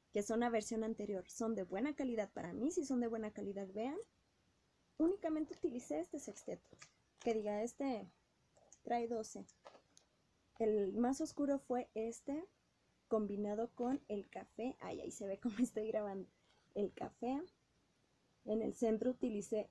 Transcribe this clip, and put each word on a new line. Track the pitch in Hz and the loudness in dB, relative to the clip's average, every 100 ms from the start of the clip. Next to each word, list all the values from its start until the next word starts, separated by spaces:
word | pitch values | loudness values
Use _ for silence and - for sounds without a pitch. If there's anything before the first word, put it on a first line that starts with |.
| _ | _
que | 208 | -2
son | 208 226 | 2 2
la | 240 | 4
versión | 226 214 220 | 2 2 0
anterior, | 220 214 208 190 180 | 0 -2 -2 -4 -4
son | - 226 214 | -2 0 0
de | |
buena | 185 190 285 294 | -2 0 0 0
calidad, | 269 226 196 | 0 0 -2
para | - 175 | -6 -6
mí | 185 269 | -2 0
sí | 370 277 | 0 2
son | 254 | 2
de | 233 | 2
buena | 226 214 | 0 -4
calidad, | 208 202 196 190 | -4 -4 -4 -4
vean. | 196 247 339 - _ _ _ _ _ _ _ _ - | -4 -4 -4 -10 _ _ _ _ _ _ _ _ 2
Únicamente | 320 392 330 311 311 | 4 4 2 0 0
utilicé | - 339 247 - 302 | -2 -2 -2 -2 -2
este | 349 294 | -2 -6
sexteto, | - - - 175 - - - _ _ _ | -8 -10 -8 -8 -10 -20 -20 _ _ _
que | 233 | 0
diga, | 220 208 208 | 2 2 0
este | 240 - 277 226 185 - _ _ _ _ - - | -2 -2 -2 -2 -6 -16 _ _ _ _ -20 -10
trae | - 240 233 | 0 0 2
doce. | 233 220 202 196 _ - - _ _ _ _ _ _ _ - | -2 -4 -10 -14 _ -20 -20 _ _ _ _ _ _ _ 0
El | 226 214 196 | 4 4 4
más | 202 240 269 | 2 2 2
oscuro | 311 - 285 277 | -2 0 2 2
fue | - 247 - | 0 -2 -2
este, | 226 226 233 - 294 381 _ _ _ _ _ _ | -4 -4 -4 -6 -6 -6 _ _ _ _ _ _
combinado | 220 202 202 208 208 233 - | 2 2 0 0 0 -2 0
con | 247 277 - | 0 0 -2
el | 208 190 | -4 -4
café. | 190 190 - 247 - | -10 -10 -6 -6 -4
Ay, | 180 - | -8 -6
ahí | - | -8
se | - 196 | -6 -4
ve | 196 | -2
cómo | 240 202 | -2 2
<laughs> | |
estoy | 247 214 220 | 2 2 0
grabando. | 214 208 196 185 _ _ _ _ - | 0 0 -4 -8 _ _ _ _ -2
El | 202 | -2
café. | - - - 240 277 370 _ _ _ _ _ _ _ _ _ | -2 -8 -4 -2 -2 -4 _ _ _ _ _ _ _ _ _
En | - 220 | 0 2
el | 208 | 0
centro | - 226 220 254 | 2 2 4 2
utilicé | 247 254 208 - 214 - | 2 0 0 0 0 -2